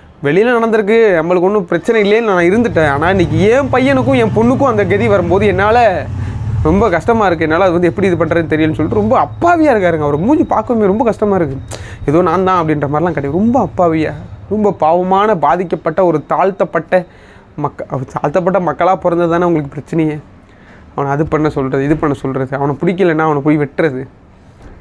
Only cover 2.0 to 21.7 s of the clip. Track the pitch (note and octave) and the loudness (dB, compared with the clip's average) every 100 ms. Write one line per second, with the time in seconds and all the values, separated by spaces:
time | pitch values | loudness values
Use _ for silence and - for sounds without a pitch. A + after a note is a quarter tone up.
2 | G3+ G#3+ A3+ F3+ E3+ A3 A#3 E3 D3+ C#3 | 2 2 2 2 2 2 0 0 0 0
3 | E3 G3 D#3+ D#3 G3 B3+ C4 B3+ C4 C4+ | 0 0 0 2 2 2 2 0 2 2
4 | A#3+ C4 A3 - A#3 A3 C4+ G#3 F#3+ G#3 | 2 0 0 2 2 2 0 0 0 0
5 | A3+ G3+ E3+ F#3 G#3 F#3 G#3 A#3+ A3+ F3 | 2 0 2 2 2 0 2 4 2 0
6 | C3 - - - - - D#3 F#3+ A3+ E3 | -6 -8 -8 -6 -4 -2 2 2 2 0
7 | G3 A3+ G3 E3 D#3+ D#3+ F#3+ E3+ F3 - | 0 2 2 0 0 2 2 2 0 0
8 | G3 D#3+ D#3+ E3 D#3 D#3 D#3 D#3 D#3+ G#3+ | 0 0 0 0 0 0 0 0 -2 0
9 | G#3 A#3 - - E4+ F4 D#4 A3 F3+ E3 | 0 0 0 0 0 4 4 2 2 0
10 | D3 D3 G3+ D#4 B3+ G3 G#3+ A#3 G3+ G#3 | -2 0 0 0 2 -2 -2 0 2 2
11 | A#3+ G3 G#3 G3 D3+ C3+ - - - - | 0 0 0 0 -2 -6 -12 -14 -14 -8
12 | - D#3 F3+ F3+ F#3 F#3 D#3+ D3+ C#3+ D3 | 0 2 2 2 0 0 0 -2 -2 -2
13 | F3 D3+ C#3 D#3+ A3 B3+ G3 - F3 D#3+ | -2 -2 -4 0 0 0 0 0 0 0
14 | D#3 D3+ - - - G#3 G#3 - D#3 F3 | -4 -6 -14 -18 -6 -2 -2 0 0 0
15 | F#3 F#3+ G#3+ F#3+ C#3+ F3 F3+ F3 E3+ D#3+ | 2 2 2 0 0 0 -2 -4 -4 0
16 | F3+ D#3 - D#3 F#3 G3 F#3+ E3+ D#3+ F3+ | 0 0 -2 0 0 0 -4 -4 -2 -2
17 | F3 - - - - - C#3+ - - C#3+ | -2 -14 -20 -20 -20 -8 -8 -8 -8 -8
18 | B2+ - D3+ F#3 F3 F#3+ E3+ C#3+ F3 F#3 | -6 -6 -2 -2 0 0 -2 0 0 0
19 | F3+ E3+ E3+ E3+ F3 E3 C#3+ - - E3 | 0 0 0 0 0 0 -4 -12 -6 -2
20 | D#3 D3+ - - - - - - - - | -2 -4 -12 -20 -20 -20 -20 -20 -14 -6
21 | C#3 C#3+ D#3 D3+ D#3 D3+ C3 | -4 -2 -2 0 -2 -2 -2